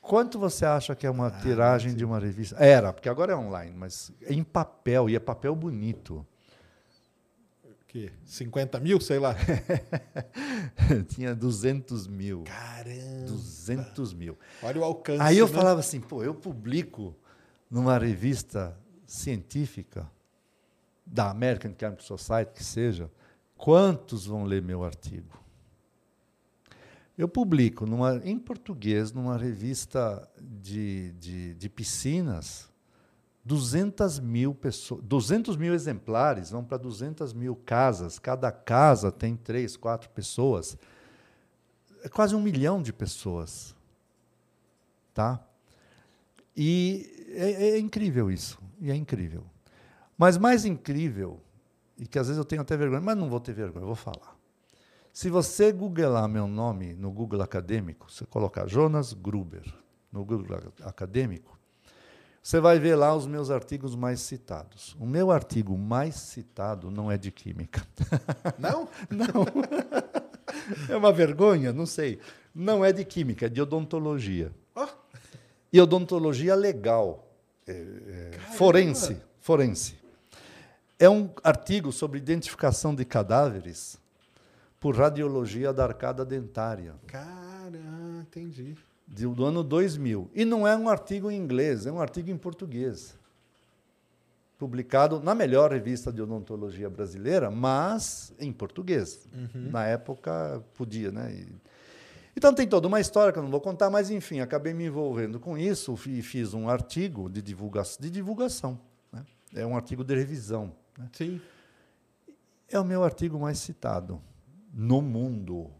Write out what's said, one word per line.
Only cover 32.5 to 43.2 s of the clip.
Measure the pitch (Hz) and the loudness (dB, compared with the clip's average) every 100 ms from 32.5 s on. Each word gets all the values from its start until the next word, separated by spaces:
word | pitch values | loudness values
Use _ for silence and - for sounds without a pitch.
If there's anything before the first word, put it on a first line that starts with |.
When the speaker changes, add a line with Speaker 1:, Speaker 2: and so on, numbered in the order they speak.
| - - _ _ _ _ _ _ _ | -16 -20 _ _ _ _ _ _ _
Speaker 1:
duzentas | 113 147 123 147 202 196 202 143 | -4 -2 0 0 -2 0 0 0
mil | 123 117 131 139 | -4 0 0 -2
pessoas, | 135 - - 123 | -6 -6 -10 -10
duzentos | 107 139 107 202 226 160 | 0 0 2 0 0 -2
mil | 170 | 0
exemplares, | 175 151 104 - 113 147 120 82 | 0 -2 -6 -2 2 4 2 -4
vão | 113 | -10
pra | 120 127 | -6 -8
duzentas | 123 104 135 156 143 | -8 -8 -10 -8 -8
mil | 113 123 120 - | -6 -6 -8 0
casas, | 117 131 101 87 - | 4 4 4 -4 -8
cada | - 131 127 | -4 -2 -2
casa | - - 117 151 120 98 | -4 2 8 8 8 4
tem | - 113 117 | 0 -4 -4
três, | - 117 117 - | -4 -4 -4 -6
quatro | 113 117 - | -4 -4 -6
pessoas, | - 98 - 131 104 - - - - - - _ _ _ _ _ _ _ - | -12 -8 0 2 2 -2 -14 -20 -20 -20 -20 _ _ _ _ _ _ _ -18
é | - | -12
quase | - 214 214 | 2 2 2
um | |
milhão | 208 147 143 196 | 0 2 0 0
de | 127 | -4
pessoas, | - 98 - | -6 -8 -6